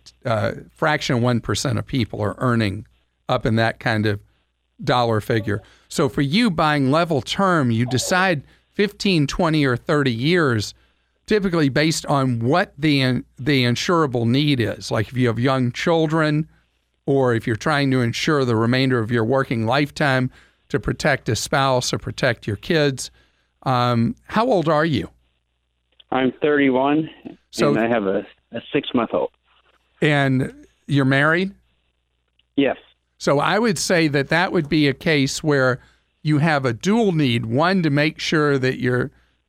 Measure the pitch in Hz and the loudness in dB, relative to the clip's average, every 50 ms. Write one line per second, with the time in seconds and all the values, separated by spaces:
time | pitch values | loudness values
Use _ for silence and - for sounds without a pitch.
0 | _ - - _ - 123 113 107 107 110 - - - - _ - 151 151 151 147 | _ -20 -20 _ -6 -4 -2 -2 -2 -4 -4 -8 -14 -20 _ -2 -2 0 0 0
1 | - - 139 117 117 123 120 113 - - 107 - - 139 117 104 104 - - 135 | -2 -2 0 0 2 0 0 0 -2 -4 -4 -4 -2 -4 -4 -4 -4 -4 -4 -4
2 | 113 - - 110 107 101 - - 131 127 117 113 110 98 98 107 - - _ _ | -4 -4 -4 -4 -4 -6 -4 -2 -2 0 0 0 0 -2 -4 -6 -12 -16 _ _
3 | _ _ _ _ _ - 131 123 - 127 110 113 113 113 - - - 127 110 107 | _ _ _ _ _ -4 -4 -2 0 0 0 2 0 0 -2 -4 -2 -2 0 0
4 | 104 110 104 104 - _ _ _ _ _ _ _ _ _ _ - 196 139 131 123 | 0 0 -2 -4 -8 _ _ _ _ _ _ _ _ _ _ -8 -2 0 0 2
5 | 120 117 113 107 - - 120 110 101 107 101 107 - - - _ _ _ - - | 2 2 0 -2 0 -2 -2 -2 -2 -4 -6 -6 -8 -14 -20 _ _ _ -2 -2
6 | 160 131 - - 143 139 151 220 247 226 160 165 160 151 151 147 135 131 139 160 | -2 0 0 -2 -2 0 0 0 0 2 2 0 0 2 2 2 2 2 2 2
7 | 175 165 165 131 - - - - 196 190 180 160 135 120 113 113 123 135 135 120 | 0 0 -2 -2 -2 -4 -2 0 0 2 2 2 2 2 0 0 0 0 -2 -2
8 | - - 185 180 185 190 175 143 - - _ _ _ _ _ - 202 202 - - | -2 0 0 0 2 0 0 -2 -6 -12 _ _ _ _ _ -2 -2 -2 -2 -2
9 | - 202 185 160 143 135 - - 185 160 156 156 143 131 123 120 - - 160 151 | 0 0 2 2 0 0 0 -2 0 0 2 2 2 0 0 -2 -2 0 0 0
10 | 139 131 117 113 127 156 180 180 160 135 117 107 101 - - _ _ _ _ _ | 2 0 -2 0 0 0 2 2 2 2 0 0 -2 -6 -10 _ _ _ _ _
11 | _ _ _ _ _ - 214 214 185 196 170 165 151 139 120 147 151 165 156 - | _ _ _ _ _ -2 0 0 0 0 0 0 0 2 2 0 0 0 -2 -2
12 | - - 151 139 135 131 120 117 113 123 151 175 202 - - 139 143 156 143 139 | -2 -2 -2 0 0 0 -2 -2 0 0 0 0 0 -2 -6 -4 -2 0 2 2
13 | 131 127 123 - - - _ - 123 143 147 131 123 120 120 - - - 180 165 | 2 0 0 -2 -6 -8 _ -6 -2 0 2 2 2 2 0 -2 0 0 0 2
14 | 160 135 117 120 117 117 120 139 156 147 139 123 110 98 - - 95 - 120 113 | 0 0 0 0 0 2 2 2 2 2 2 0 0 -2 -4 -8 -8 -4 -4 -4
15 | 104 - - 120 127 120 110 117 120 135 131 131 127 123 - - - 175 165 165 | -4 -2 -2 0 0 0 0 0 0 0 2 0 0 -2 -2 -2 -2 0 2 2
16 | 160 156 156 165 156 151 151 151 156 - _ _ _ _ _ _ _ _ _ _ | 2 2 2 0 2 2 0 0 -2 -4 _ _ _ _ _ _ _ _ _ _
17 | _ - 139 135 131 123 117 113 - 127 113 107 - 160 151 143 139 135 131 127 | _ 0 2 2 2 2 2 0 0 -2 -4 -2 -2 -2 0 0 0 2 2 2
18 | 123 117 113 - - 170 156 143 135 120 113 107 113 117 127 127 135 131 127 120 | 0 0 -2 -2 0 0 2 2 2 2 2 2 2 2 2 2 2 2 0 0
19 | 110 113 123 117 110 113 135 135 135 - 117 113 110 110 123 147 147 143 - - | 0 0 0 0 0 0 0 0 0 -2 -2 -2 0 0 0 0 0 -2 -2 -2
20 | 156 143 131 131 127 127 - - - _ _ _ _ _ - 131 - 151 131 - | 0 0 2 0 0 -2 -6 -12 -20 _ _ _ _ _ -6 -4 -4 -4 -4 -2
21 | - 156 135 - - - 120 - - - - 139 135 139 131 123 - - - 120 | 0 0 0 0 -2 -4 -4 -4 -2 -2 -2 0 0 0 0 0 -2 -4 -6 -6
22 | - 117 110 - - 131 117 - - - 104 - - - 180 156 147 143 131 120 | -8 -10 -6 -2 -2 -2 -2 -2 -6 -8 -8 -6 -4 -2 0 2 2 0 0 -4
23 | - - - _ _ _ _ _ _ _ _ _ - 135 127 123 123 123 120 117 | -10 -14 -16 _ _ _ _ _ _ _ _ _ -2 -2 0 2 2 2 2 2
24 | 117 120 - - _ - - 214 233 262 240 180 151 160 156 147 160 170 143 104 | 2 0 -2 -6 _ -4 -2 0 2 2 2 2 2 2 2 2 2 2 0 -2
25 | - - - _ _ _ _ _ _ _ _ _ _ _ _ _ _ _ _ - | -4 -6 -12 _ _ _ _ _ _ _ _ _ _ _ _ _ _ _ _ -20
26 | _ _ - 131 131 123 - - - 147 147 143 139 135 123 127 135 143 147 156 | _ _ -2 0 0 -2 -2 -2 0 0 2 2 2 2 2 2 0 0 0 0
27 | 160 - - - - - - - _ _ - - - 147 - 110 113 117 120 113 | -2 -4 -10 -18 -20 -20 -20 -20 _ _ -4 -2 0 2 2 2 0 0 0 0
28 | 101 95 98 104 104 - - _ _ _ 117 117 - - - 143 135 - - 127 | 0 -2 -2 -4 -6 -10 -16 _ _ _ -14 -14 -10 -6 -4 -4 -4 -2 -2 -2
29 | 113 - - 82 64 - - _ _ _ _ _ _ _ _ _ _ _ _ _ | -2 -2 -2 -4 -4 -4 -8 _ _ _ _ _ _ _ _ _ _ _ _ _
30 | - 151 147 143 139 135 131 127 - - - - - _ _ _ _ - 143 139 | 0 2 2 2 2 2 2 0 -2 -4 -8 -14 -20 _ _ _ _ -2 0 2
31 | 135 131 135 135 143 156 160 175 190 196 196 - _ _ _ _ _ _ _ _ | 4 4 4 4 4 2 2 0 -2 -4 -6 -12 _ _ _ _ _ _ _ _
32 | _ _ _ _ _ _ _ _ _ _ _ - 139 123 - - - _ _ _ | _ _ _ _ _ _ _ _ _ _ _ 0 0 0 0 -4 -10 _ _ _
33 | _ _ _ _ - 180 143 143 147 151 180 208 233 233 185 - - - 196 165 | _ _ _ _ -2 0 0 2 2 2 0 2 0 0 0 -2 -2 0 0 2
34 | 165 151 139 143 135 - 160 165 185 196 - 175 156 147 170 156 147 139 131 - | 2 2 0 -2 -2 0 0 0 0 0 -2 -4 -2 0 0 2 2 0 0 -2
35 | - 175 156 143 131 135 - - - 156 147 139 131 127 123 135 - _ _ _ | -2 0 0 2 0 -2 -4 -4 -2 0 2 2 2 2 0 -2 -8 _ _ _
36 | _ _ _ _ - 151 151 147 151 165 151 143 131 127 117 104 - 180 214 240 | _ _ _ _ -2 0 0 2 2 2 2 0 0 -2 -4 -2 0 0 2 2
37 | 220 196 170 156 147 127 117 117 120 113 113 135 160 180 196 190 165 156 139 143 | 2 2 2 2 2 2 2 0 -2 -2 0 0 2 2 2 2 2 2 2 2
38 | 147 160 156 - - - 170 156 151 147 143 135 123 131 131 - - 123 127 123 | 0 0 -2 -4 -4 -2 0 2 2 2 2 0 0 -2 -2 -2 -2 0 0 0
39 | 131 131 - _ _ _ _ _ _ | -2 -4 -8 _ _ _ _ _ _